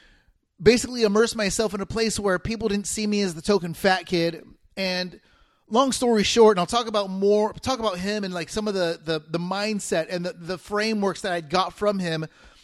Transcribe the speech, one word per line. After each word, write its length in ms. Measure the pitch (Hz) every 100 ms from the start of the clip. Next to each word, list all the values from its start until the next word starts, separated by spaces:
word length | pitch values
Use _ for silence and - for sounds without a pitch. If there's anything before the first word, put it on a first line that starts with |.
| _ _ _ _ _ _
basically 420 | 180 240 254 247
immerse 320 | 214 208 226 226
myself 380 | 196 196 214
in 80 | 202
a 40 | 196
place 340 | 226 226 202
where 200 | 202 180
people 280 | - 226 220
didn't 200 | 202 202
see 180 | - 208
me 160 | 208
as 140 | 196 160
the 60 |
token 320 | 185 202 175
fat 320 | - 196 185 170
kid. 380 | 175 170 165 - - _ -
And 440 | 185 180 180 - _ _ _ _ _
long 220 | 220 269
story 320 | - 247 220
short, 300 | 196 233 220
and 60 | 196
I'll 60 | 175
talk 220 | 240 226
about 220 | 208 196
more, 440 | 190 202 208 214
talk 260 | 175 - 254
about 200 | 220 180
him 240 | 190 214
and, 100 | 190
like, 160 | 180 156
some 180 | 214 214
of 60 |
the, 260 | 196 170 165
the, 200 | 156 160 156
the 120 | 165
mindset 680 | 175 190 214 208 - 180 160
and 160 | 180 175
the, 80 |
the 240 | 170 165 180
frameworks 640 | - 208 214 214 196 160
that 100 | 196
I 100 | 175
got 320 | 151 180 180
from 260 | - 208 196
him, 280 | 175 160 156 - - -